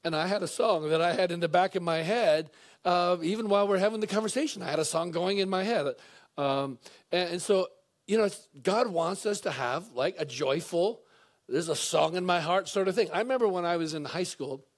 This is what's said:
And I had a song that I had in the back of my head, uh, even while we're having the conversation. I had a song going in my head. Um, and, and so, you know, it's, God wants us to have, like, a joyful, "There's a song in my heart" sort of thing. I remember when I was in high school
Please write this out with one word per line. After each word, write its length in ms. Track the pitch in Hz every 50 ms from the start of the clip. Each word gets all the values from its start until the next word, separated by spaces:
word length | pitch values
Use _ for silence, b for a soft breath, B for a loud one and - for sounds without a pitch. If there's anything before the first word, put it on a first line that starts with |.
| _
And 100 | 165 160
I 140 | 151 160
had 160 | 185 202 202 185
a 40 |
song 420 | 160 - - - 226 196 160 156 151
that 120 | 156 160
I 120 | 165 175 165
had 180 | - 185 175
in 80 | 170 175
the 80 | 170
back 280 | 165 165 175 185 185 -
of 80 | 190 170
my 160 | 170 165 160
head, 500 | 160 170 214 240 226 170 151 156 160 151 B B B B B B B
uh, 320 | 180 180 175 175 175 180 175
even 260 | 160 165 208 220 226
while 220 | 208 202 202 202 202
we're 80 | 196
having 240 | 185 190 214 220 220
the 60 | 214
conversation. 540 | 190 190 208 220 208 - 254 311 294 - 196
I 80 | 180 -
had 100 | 147 156
a 60 | 156
song 260 | - - 160 170 175
going 260 | 160 170 175 185 202
in 120 | 202 190 190
my 140 | 190 185 190
head. 320 | 220 233 196 143 139 127 B B B B B B B _
Um, 400 | - 143 139 139 139 139 139 131 - B B B B B _ -
and, 160 | 180 180 170
and 120 | 170 180
so, 260 | - - 202 190 180 - - _ _ _ _ _ _
you 120 | - 202
know, 80 | 226 214
it's, 240 | 202 - - - _ _ 143
God 260 | 123 190 196 226 254
wants 380 | 233 180 165 165 170 196 196 -
us 140 | 220 202 -
to 100 | - 185
have, 420 | 139 127 131 120 127 156 196 226 139
like, 220 | 120 135 170 196 -
a 60 | 156
joyful, 760 | 143 123 127 147 131 135 165 160 - 180 170 175 208 233 - b b b b b b b b b
"There's 220 | - 123 151 170 165
a 60 | 151
song 400 | - - - - 156 151 160 165
in 100 | 185 180
my 160 | 185 175 175
heart" 260 | 156 160 180 196 185
sort 220 | - - 202 190 190
of 60 | 180
thing. 140 | 233 208 156 151
I 60 | 180
remember 280 | 226 254 262 254 240
when 160 | 208 185 180 175
I 140 | 170 175
was 160 | 170 165 156 156
in 100 | 156 147
high 200 | 131 - 170 180
school 420 | 170 - - 139 139 135 139 - _ _